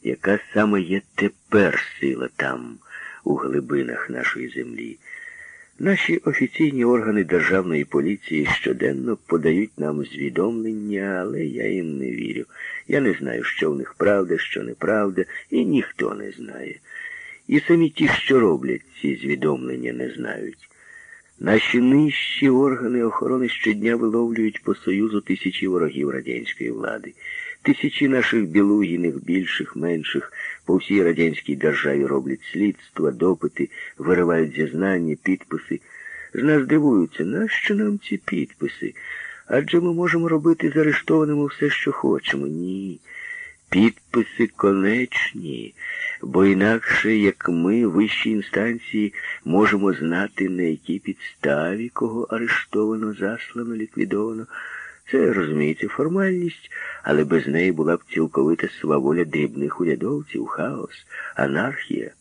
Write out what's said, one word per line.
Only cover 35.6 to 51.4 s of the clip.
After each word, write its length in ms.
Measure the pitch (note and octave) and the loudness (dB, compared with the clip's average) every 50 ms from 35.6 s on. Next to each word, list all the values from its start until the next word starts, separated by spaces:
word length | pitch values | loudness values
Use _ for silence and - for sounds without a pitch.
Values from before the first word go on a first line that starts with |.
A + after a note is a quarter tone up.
| - - C#2+ C#2 _ - - - - - - - - - - | -6 -6 -8 -8 _ -12 -20 -18 -18 -16 -16 -16 -18 -10 -6
З 100 | - B2 | 0 2
нас 240 | D3 D#3 D3 C3+ B2+ | 4 4 4 4 4
дивуються, 580 | D3 D#3 D3 D3 B2 G2 E2+ D#2+ - - - | 2 4 4 6 4 4 2 2 0 -4 -4
нащо 500 | F2 A#2 E3+ A3 A3 - - - - G#3+ | -2 -2 -2 -2 -2 -2 -2 -2 0 0
нам 240 | G3+ G#3+ G#3 G#3 G3+ | 0 0 0 -2 -4
ці 180 | - - G#3 F#3+ | -4 -6 -8 -6
підписи? 760 | _ - - F3+ - - - _ - C#2+ - - - - - - - - - - - - - - - - | _ -4 -4 -2 -4 -4 -6 _ -6 -6 -6 -6 -8 -8 -8 -10 -14 -12 -12 -12 -12 -14 -16 -18 -8 0
Адже 320 | A2+ B2+ D3 - - F3 | 0 0 2 4 2 2
ми 140 | E3+ F3+ E3+ | 2 2 0
можемо 360 | E3 F3 F3+ - E3+ E3 E3+ | 2 0 2 2 2 2 2
робити 420 | D#3+ D3+ D3 E3+ E3 D#3+ - D#3+ C#3 | 2 2 4 4 4 4 2 0 2
з 20 | D#3 | 4
арештованими 680 | D#3 D3+ C#3+ - - - - D#3+ D#3 D3 D3 D3 D3 C#3 | 4 4 2 0 0 2 4 4 4 4 2 0 0 -2
все, 220 | - - - D3 | -2 -2 -2 0
що 220 | C#3 - - - | 0 0 -2 -2
хочемо. 560 | - - - - G2 D2 - - - C#2 C#2+ C#2+ | -2 0 0 0 0 0 0 -2 -4 -2 -2 -4
Ні, 520 | D#2 D#2+ F2 F2+ F#2 F#2+ G2 F#2+ F2 - _ - - - - - - - - - - _ _ _ | -4 -4 -4 -4 -6 -6 -6 -8 -10 -12 _ -20 -18 -16 -14 -12 -12 -12 -14 -16 -18 _ _ _
підписи 800 | - F2+ G#2 A#2 - - _ _ - A#2 A2+ - - - B2 G#2+ _ | 4 6 6 6 4 0 _ _ 0 0 0 0 0 -2 -2 -2 _
конечні, 1200 | - - G2+ G2 G2 F#2+ G2 G#2+ B2 B2+ B2 - - - - - A2+ F2+ D#2 C2+ A#1 A1+ G#1+ - - - - - - - - - - | 2 2 4 4 4 4 2 2 2 0 -2 -2 -4 -4 -4 -6 -8 -10 -8 -8 -8 -10 -12 -14 -16 -14 -12 -10 -8 -8 -8 -8 -8
бо 240 | - B1+ C2 F2 F#2+ | -10 0 4 6 6
інакше, 680 | G2 G2 F#2+ G2 G#2 A2+ A2+ - - - - - G#2+ A2 | 8 6 6 4 4 2 2 0 0 0 0 2 2 4
як 340 | G#2+ G#2 G2 F#2+ _ - - | 4 4 4 2 _ -2 -2
ми, 380 | F2 E2+ E2 F2+ G#2 A#2 A#2+ G#2+ | 0 2 2 4 4 4 4 4
вищі 420 | E2 F2+ G#2+ G#2 - - - A#2 | 4 4 4 2 2 -2 -2 0
інстанції, 840 | A2 G#2+ G2 - - - G#2 A#2 A#2 A#2 - - - A2 G#2+ G2+ - - - - - - _ | 0 -2 -2 -2 -2 -2 0 0 -2 -6 -8 -6 -2 -2 -2 -2 -2 -6 -10 -8 -10 -10 _
можемо 480 | - D#2+ F#2+ G#2+ G#2+ G#2 G2+ G2 G2 F2+ | 0 4 4 4 4 4 2 2 2 0
знати, 560 | - D2 E2 E2+ F2 G2+ G2+ _ - F#2+ F#2 | 0 -2 -2 -2 -2 -2 -4 _ -4 -2 -2
на 140 | F#2 F2+ F2+ | 0 0 0
якій 360 | E2 D#2+ D2+ _ - E2 G2 | 0 -2 -2 _ -6 -6 -4
підставі 880 | _ - F#2+ _ - - - _ | _ -8 -8 _ -10 -16 -14 _